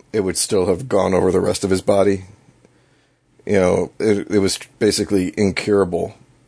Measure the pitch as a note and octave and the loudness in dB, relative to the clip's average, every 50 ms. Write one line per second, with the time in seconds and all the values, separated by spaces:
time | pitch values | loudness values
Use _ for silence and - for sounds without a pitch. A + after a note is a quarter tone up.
0 | - _ - A2 F#2+ F#2+ E2+ - - - A2 G2 F2+ F#2 F2+ E2+ C3 B2+ A2 G2 | -20 _ -4 -2 -2 -2 -4 -4 -4 -2 0 0 0 0 0 -2 -2 -2 0 0
1 | F#2 F#2 F#2 F2+ F#2 F#2 F2 F#2 F#2 F#2+ F#2+ - - F#2+ F#2+ F#2 - - G2+ G2 | 2 2 2 2 2 2 2 2 0 0 -2 -2 -2 -2 -2 0 0 0 2 2
2 | G2 G2+ G2 F#2+ F#2+ - - _ _ _ _ _ _ _ _ _ _ _ _ _ | 4 2 0 -2 -6 -12 -20 _ _ _ _ _ _ _ _ _ _ _ _ _
3 | _ _ _ _ _ _ _ _ _ - G#2 G2 F#2 F2+ F#2 F#2 F2+ - - _ | _ _ _ _ _ _ _ _ _ -2 0 2 2 2 2 0 -2 -4 -6 _
4 | - A2 G#2 G2+ - - G2 G#2 F#2+ F#2 - - - - _ _ A2+ G#2 F#2+ - | 0 0 0 0 -2 -2 0 0 0 0 -2 -4 -10 -18 _ _ 0 0 0 0
5 | G#2 - G2+ F#2+ F2+ F2 - - G#2 G2 F2+ - - G#2+ G#2 G2+ F#2+ F2 F2 E2+ | -2 0 0 0 0 -2 -2 0 0 0 0 -2 -2 0 2 2 2 0 -2 -4
6 | F2+ G2 - - _ _ _ _ _ | -6 -6 -10 -16 _ _ _ _ _